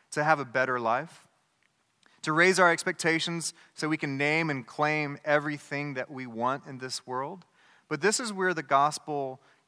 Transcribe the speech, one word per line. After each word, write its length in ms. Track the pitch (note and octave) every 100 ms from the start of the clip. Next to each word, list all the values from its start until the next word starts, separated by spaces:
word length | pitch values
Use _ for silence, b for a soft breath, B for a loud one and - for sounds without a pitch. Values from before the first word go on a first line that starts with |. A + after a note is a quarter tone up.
| b
to 120 | D3+
have 160 | D3 D#3
a 60 | B2+
better 340 | B2+ C3 B2+
life, 480 | A2+ B2 D#3+ - _ _ _ _ _ _ _ _ b b
to 100 | -
raise 280 | D#3 F3+ F#3
our 120 | F3+
expectations 800 | E3 - E3+ E3 D#3+ F3 E3+ D#3 b b
so 160 | - D#3
we 80 | D#3
can 200 | D3+ C3+
name 320 | C#3+ D#3 D#3+
and 160 | C#3 -
claim 540 | - D3+ D3+ D3 C#3+ D#3
everything 720 | D3+ D3+ D3 - C#3+ D3 C3
that 140 | -
we 160 | C3 B2+
want 400 | A2+ A#2+ C#3 -
in 120 | C3
this 280 | C3 - -
world. 400 | B2+ C#3+ F#3+ - b b b _
But 140 | D3+
this 180 | F3+ A3
is 120 | A#3+
where 220 | F#3+ F#3
the 100 | D#3+
gospel 760 | D3 C#3 D3 C#3+ - C#3+ C3+ C3 b b